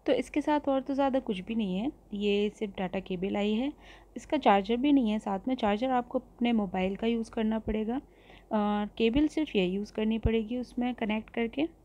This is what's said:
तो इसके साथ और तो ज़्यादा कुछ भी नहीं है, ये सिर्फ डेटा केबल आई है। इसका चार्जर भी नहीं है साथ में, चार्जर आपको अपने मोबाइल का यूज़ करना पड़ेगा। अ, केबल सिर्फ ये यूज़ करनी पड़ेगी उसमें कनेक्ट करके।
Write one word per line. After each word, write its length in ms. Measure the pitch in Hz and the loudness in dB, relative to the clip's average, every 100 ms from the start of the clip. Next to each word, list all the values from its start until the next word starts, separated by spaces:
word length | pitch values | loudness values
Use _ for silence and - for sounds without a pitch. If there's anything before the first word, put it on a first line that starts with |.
| - | 2
तो 60 | |
इसके 280 | - - 302 | 0 0 -4
साथ 200 | 294 294 285 | 0 0 0
और 120 | 269 | -2
तो 140 | 262 | -2
ज़्यादा 240 | 269 277 262 | 0 0 0
कुछ 220 | 262 185 | -2 -6
भी 140 | 185 | -4
नहीं 240 | 226 202 185 | -4 -2 -2
है, 140 | 254 - - | -4 -8 -12
ये 360 | 202 208 202 208 | -4 0 2 0
सिर्फ 220 | 208 214 190 | -2 -8 -4
डेटा 240 | 185 196 | -4 -4
केबल 360 | 190 185 190 202 | -6 -4 -2 0
आई 180 | 208 | 0
है। 180 | 214 269 - - - - - | 0 -2 -6 -20 -20 -16 -16
इसका 200 | - 311 | -4 2
चार्जर 400 | 262 202 196 233 | 6 4 4 0
भी 160 | 285 | 4
नहीं 180 | 277 220 | 4 4
है 80 | 214 | 0
साथ 220 | 208 196 254 | -2 -4 -2
में, 60 | |
चार्जर 360 | 262 208 208 262 | 0 0 0 0
आपको 280 | 254 247 262 | 0 0 -6
अपने 340 | - - 240 | -6 -2 2
मोबाइल 440 | 233 196 185 190 196 | 2 0 0 -2 0
का 100 | 226 | 0
यूज़ 240 | 233 220 | 0 -2
करना 280 | - 220 220 | -2 -2 -2
पड़ेगा। 380 | 220 214 220 254 | -2 -2 -2 -4
अ, 920 | - - - - - 220 208 208 208 - | -6 -20 -20 -20 -4 0 2 0 -2 0
केबल 280 | 226 254 302 | 2 4 2
सिर्फ 300 | - 302 208 | 0 0 2
ये 100 | 180 | 2
यूज़ 260 | 196 208 | 0 -4
करनी 260 | - 220 220 | -2 0 2
पड़ेगी 400 | 226 226 214 247 | 2 0 0 -6
उसमें 360 | 240 - 247 | -6 -4 -4
कनेक्ट 360 | 240 214 214 220 | -2 -2 -2 -4
करके। 500 | - 233 277 330 - | -4 -4 -2 -4 -6